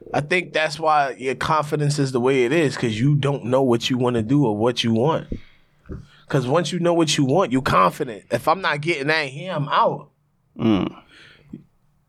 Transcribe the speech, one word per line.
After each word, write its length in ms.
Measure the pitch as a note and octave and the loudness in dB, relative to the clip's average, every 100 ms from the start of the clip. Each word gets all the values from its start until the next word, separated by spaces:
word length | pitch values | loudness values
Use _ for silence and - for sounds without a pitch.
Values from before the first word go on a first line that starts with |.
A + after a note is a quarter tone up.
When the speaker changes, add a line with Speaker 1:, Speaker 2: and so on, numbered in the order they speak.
| - | -6
Speaker 1:
I 80 | C3+ | -4
think 320 | D3 F3+ D#3+ | 0 -2 0
that's 260 | D#3 D#3 D3+ | -2 -2 -2
why 360 | D#3 D3+ C#3 G2+ | 2 2 2 -2
your 180 | C3 B2 | -4 -4
confidence 640 | - D#3 D3 D3+ C#3+ C#3+ | 0 0 0 -2 0 0
is 120 | C3+ | 0
the 80 | B2+ | 2
way 240 | B2+ C3+ A#2+ | 2 4 4
it 60 | |
is, 260 | E3 C#3 - | 2 0 0
'cause 220 | A#2+ A2 | -4 0
you 160 | C#3 D3 | 2 2
don't 300 | C#3 C#3+ A#2 | 0 -2 0
know 180 | C3 | 2
what 260 | C3+ A#2 - | 2 2 0
you 80 | B2+ | 0
wanna 240 | B2 A#2+ | 0 0
do 240 | G#2+ C#3+ B2 | 0 2 2
or 100 | G#2 | 2
what 280 | A#2 A#2+ | 0 0
you 100 | A#2 | 0
want. 340 | A2+ C#3+ D3+ - - - _ _ _ - - - _ - | 2 2 0 -4 -12 -12 _ _ _ -16 -16 -16 _ -4
'Cause 160 | C#3+ B2 | -2 0
once 240 | D#3+ F3 | 0 0
you 80 | F3+ | 0
know 140 | E3+ | 2
what 240 | E3+ D#3 D#3 | 2 2 2
you 80 | C3 | 2
want, 260 | E3 D#3 | 2 2
you 100 | C3 | 0
confident. 640 | C3 E3+ F3+ - C3 G2+ - | 2 2 2 0 -8 -10 -6
If 180 | A#2 D3+ | -2 0
I'm 140 | F#3 | 0
not 200 | F3+ D3 | -2 -4
getting 260 | D3+ D3+ C#3 | -4 -4 0
that 220 | D#3+ C#3 | -2 -2
here, 220 | C#3+ F#3 | -8 -8
I'm 140 | D#3+ C#3+ | -6 -2
out. 400 | F3 G#3+ B2 - _ _ _ _ - | 0 0 -2 -12 _ _ _ _ -4
Speaker 2:
Mm. 340 | A2+ G2 - - _ - - - - - _ _ _ _ | 0 0 -2 -8 _ -20 -20 -20 -20 -20 _ _ _ _